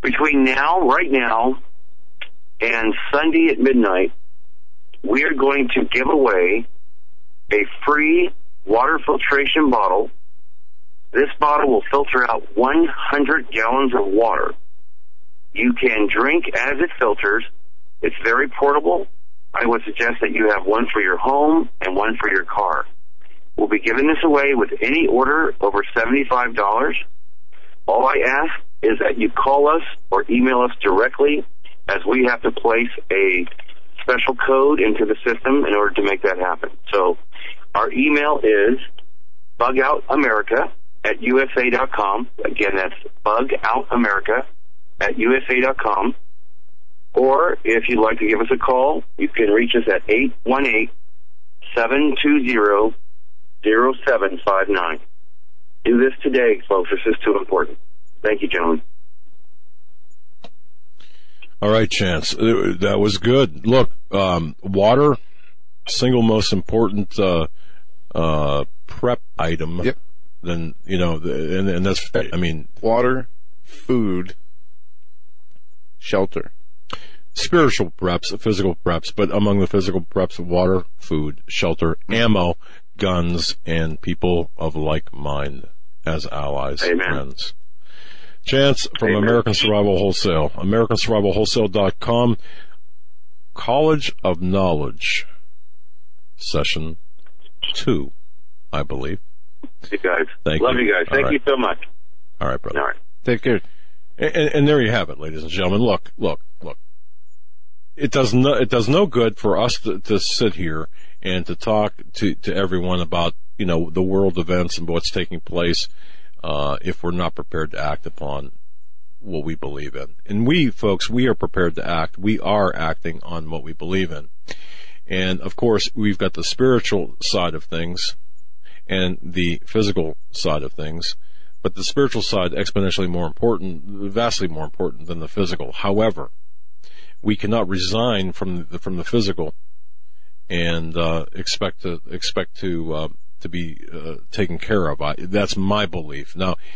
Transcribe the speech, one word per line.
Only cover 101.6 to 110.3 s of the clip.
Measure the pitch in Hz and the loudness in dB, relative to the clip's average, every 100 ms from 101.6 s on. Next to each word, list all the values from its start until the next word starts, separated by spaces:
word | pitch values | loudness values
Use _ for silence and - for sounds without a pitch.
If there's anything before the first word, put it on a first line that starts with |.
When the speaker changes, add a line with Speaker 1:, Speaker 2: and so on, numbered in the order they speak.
| 107 85 - - - - - - | 0 0 -2 -4 -4 -6 -6 -4
Speaker 2:
All | 73 | -2
right, | 64 | -2
brother. | - 73 | -2 -2
Speaker 1:
All | 69 | -2
right. | - - - | -2 -4 -4
Speaker 3:
Take | - 117 | 0 0
care. | 135 104 - - - - - - | 2 2 0 -4 -4 -4 -4 -2
Speaker 2:
And, | 151 | -2
and, | 165 151 | 0 2
and | 147 143 | 4 4
there | 147 | 4
you | 110 | 4
have | 117 80 | 2 0
it, | 69 | -4
ladies | 78 78 | -4 -4
and | 80 | -4
gentlemen. | 87 90 101 | 0 2 4
Look, | 120 95 - - | 4 2 -2 -2
look, | 92 73 - - | -2 0 -2 -4
look. | 78 - - - - - - - - - - - - - | -4 -6 -6 -6 -6 -6 -6 -6 -6 -6 -6 -6 -6 -4
It | 143 | 0
does | 143 123 | 2 2
no, | 123 135 | 4 4
it | 120 117 | 4 2
does | 123 107 | 2 4
no | 160 202 | 4 4
good | 123 113 107 | 2 2 2
for | 104 85 | 0 2
us | 120 - | 2 0
to, | 110 92 | -2 -2
to | - 101 | 0 0
sit | - | 2